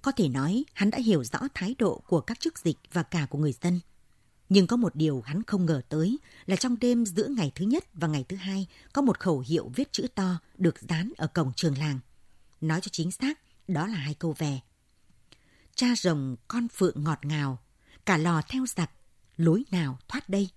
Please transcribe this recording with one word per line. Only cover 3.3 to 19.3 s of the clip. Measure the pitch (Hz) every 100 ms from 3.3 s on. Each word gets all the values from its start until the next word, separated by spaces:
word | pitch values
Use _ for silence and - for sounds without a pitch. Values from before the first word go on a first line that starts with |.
của | 147
người | 151 120
dân. | 175 175 - - - _ _ _ _
Nhưng | 196 175
có | 240
một | 202 147
điều | 156 135
hắn | 113 165
không | 226 202 170
ngờ | 147 -
tới | 151 170 285 - - -
là | 185
trong | 254 240
đêm | 247 240 220
giữa | 175 233
ngày | 262 147
thứ | -
nhất | 196 302 -
và | 165 160
ngày | 147 131
thứ | 190
hai | 185 190 185 - -
có | -
một | 277 -
khẩu | 190 143
hiệu | 123 160 -
viết | 123 285
chữ | - -
to | - 190 180 _ -
được | 175 - -
dán | 160 208 -
ở | 156
cổng | - 131 -
trường | 165 135
làng. | 151 135 - - - - - _
Nói | 156 160
cho | -
chính | - 165
xác, | - 269 311 _ _ -
đó | 165 190
là |
hai | 202 139
câu | 147 165 143
về. | 151 135 _ _ _ _ _ _ _ - _ _ _
"Cha | - 247 240
rồng | 180 151 135 123 _
con | 233 233
phượng | - 185 -
ngọt | 151 151
ngào, | 143 151 139 127 _ _ _ - -
cả | 170
lò | 165 165 -
theo | 262 262
giặc, | - 160 - - _ _